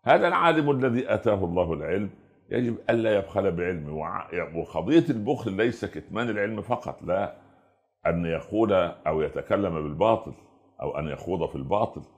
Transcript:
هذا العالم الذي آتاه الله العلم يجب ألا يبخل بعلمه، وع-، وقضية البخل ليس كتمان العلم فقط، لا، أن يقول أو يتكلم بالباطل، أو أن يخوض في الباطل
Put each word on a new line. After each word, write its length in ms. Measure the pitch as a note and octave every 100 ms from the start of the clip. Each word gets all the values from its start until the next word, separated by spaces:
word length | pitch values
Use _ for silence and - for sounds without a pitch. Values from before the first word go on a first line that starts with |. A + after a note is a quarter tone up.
هذا 240 | A#2 E3 F3
العالم 420 | F3+ E3+ D#3+ D3
الذي 440 | C3+ B2+ A#2+ -
آتاه 300 | G#2 A#2 G2+
الله 280 | F2+ F2 E2+
العلم 380 | D#2 D2+ F#2+ G2+ - _ _ _
يجب 260 | A#2 A#2+ A2 -
ألا 260 | A#2 A2 G#2
يبخل 360 | F#2+ G2+ G2
بعلمه، 420 | E2+ F2+ F2 D2
وع-، 640 | D#2 D#2+ F#2+ - F2 D#2 E2
وقضية 480 | - E2 F2+ D#3+ C#3+
البخل 420 | A#2 G#2 C#3+ A2+
ليس 320 | F#2+ A#2+ A2+
كتمان 440 | G#2 - - G2 A#2+
العلم 340 | G#2 G2+ A2
فقط، 400 | G2 A#2+ - -
لا، 320 | E2+ F#2 G2 - - _ _ _ _ _ E2
أن 200 | E2+ E2
يقول 460 | D#2+ - G#2 A2 F#2+ E2+ - D2+
أو 160 | D#2+
يتكلم 520 | D2+ C#2 - G2+ G2
بالباطل، 580 | E2 D2 D2+ G#2+ A2 - - - _ _ -
أو 160 | D2 C#2+
أن 100 | D#2
يخوض 400 | C#2 - F2+ D#2+
في 80 | C#2
الباطل 460 | C2+ G2+ A2 D#2 C#2+